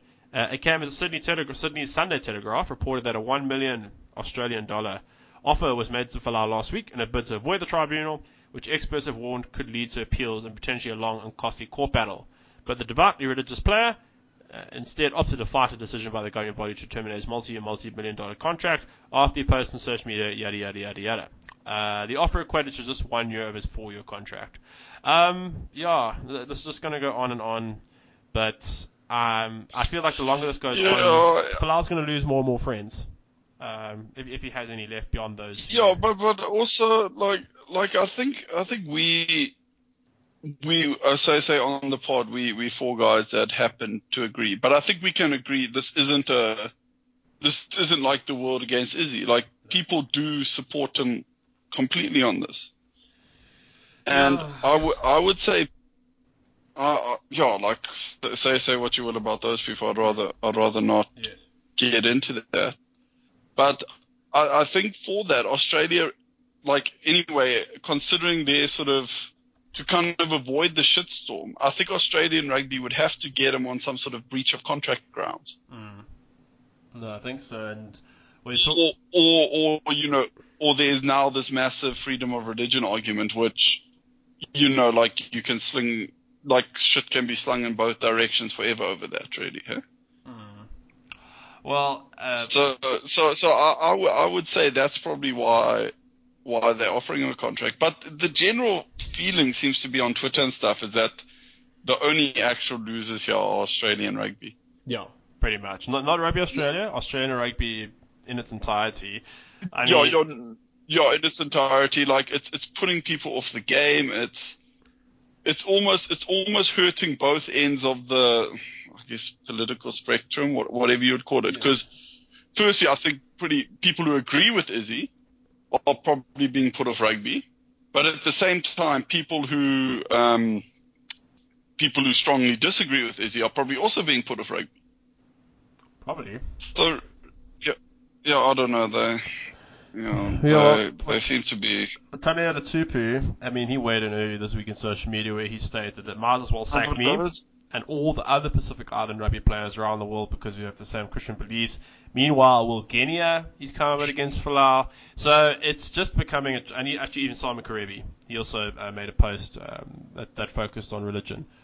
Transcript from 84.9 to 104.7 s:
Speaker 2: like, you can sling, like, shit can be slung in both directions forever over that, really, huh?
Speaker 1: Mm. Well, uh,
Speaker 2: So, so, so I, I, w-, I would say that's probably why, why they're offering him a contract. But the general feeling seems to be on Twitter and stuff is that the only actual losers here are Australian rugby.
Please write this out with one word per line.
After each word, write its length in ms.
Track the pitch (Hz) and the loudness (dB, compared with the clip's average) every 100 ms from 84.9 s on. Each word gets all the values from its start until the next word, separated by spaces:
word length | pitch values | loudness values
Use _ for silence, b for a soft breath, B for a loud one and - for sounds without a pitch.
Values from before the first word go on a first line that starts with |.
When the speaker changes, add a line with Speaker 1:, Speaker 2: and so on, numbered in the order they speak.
Speaker 2:
like, 440 | 113 117 - - | 6 4 0 -8
you 80 | 117 | -6
can 160 | 107 117 | -4 -2
sling, 540 | - 139 117 113 98 _ _ _ | -2 -2 -2 -2 -6 _ _ _
like, 320 | 139 127 - - | 2 4 4 0
shit 320 | - 143 - | 2 2 2
can 180 | 135 120 | 0 0
be 80 | |
slung 300 | 117 - 123 | -2 -2 -2
in 100 | 120 | -2
both 240 | 110 113 110 | 0 0 2
directions 540 | 117 113 113 - 110 | 2 2 2 0 -2
forever 320 | - 110 113 | -2 -2 0
over 220 | 92 95 - | -2 -4 -6
that, 300 | - - - | -8 -8 -8
really, 240 | 95 - - | -8 -10 -10
huh? 140 | - - _ _ _ 262 | -10 -10 _ _ _ -20
Speaker 1:
Mm. 380 | 233 214 101 110 - - _ _ B B B B B | -20 -20 -20 -18 -20 -20 _ _ B B B B B
Well, 460 | 131 143 143 135 - - | -4 0 0 -2 -10 -12
uh, 180 | 127 120 | -6 -4
Speaker 2:
So, 400 | 117 135 143 127 131 127 135 | 0 4 2 0 -2 -4 0
so, 260 | - 160 | 2 4
so 140 | - 170 | 4 4
I, 280 | 127 151 143 | 6 4 4
I, 100 | 160 | 2
w-, 160 | 196 180 | 4 4
I 180 | 123 170 | 4 2
would 200 | 180 160 | 0 -2
say 200 | 180 151 | 2 2
that's 300 | 131 143 - | 4 2 0
probably 340 | 170 147 139 | -6 -4 -4
why, 600 | 120 117 117 117 113 110 - _ _ _ _ | 0 4 6 6 2 -2 -8 _ _ _ _
why 300 | 127 117 113 | -4 2 4
they're 160 | 113 107 | 4 2
offering 320 | 117 - 151 | 0 -2 -2
him 80 | 135 | -4
a 60 | 127 | -4
contract. 400 | 117 110 120 - | -6 -4 -6 0
But 160 | 160 165 160 151 | 0 0 -10 -4
the 100 | 175 | -2
general 560 | - 185 233 240 180 - - | 2 2 2 0 0 -4 -12
feeling 540 | - - 180 185 131 | -10 -6 -2 2 2
seems 300 | 123 139 131 | 2 0 0
to 60 | 131 | -2
be 120 | 131 | 0
on 120 | 123 | 0
Twitter 280 | 120 135 151 | 0 -2 0
and 100 | 131 | 0
stuff 300 | - 104 107 | 0 0 0
is 80 | 107 | -2
that 200 | 113 113 - - b b b b _ | 0 0 -2 -20 b b b b _
the 140 | - 127 | -2 2
only 360 | 147 156 143 127 | 2 2 2 2
actual 360 | 117 120 - 123 | 0 0 -4 -6
losers 460 | 110 113 107 110 | -6 -8 -6 -4
here 120 | - 104 | -2 0
are 240 | 104 101 | 0 0
Australian 560 | 101 - 107 104 104 104 | -2 -2 0 0 -2 -4
rugby. 400 | 104 104 104 - _ | -6 -8 -16 -20 _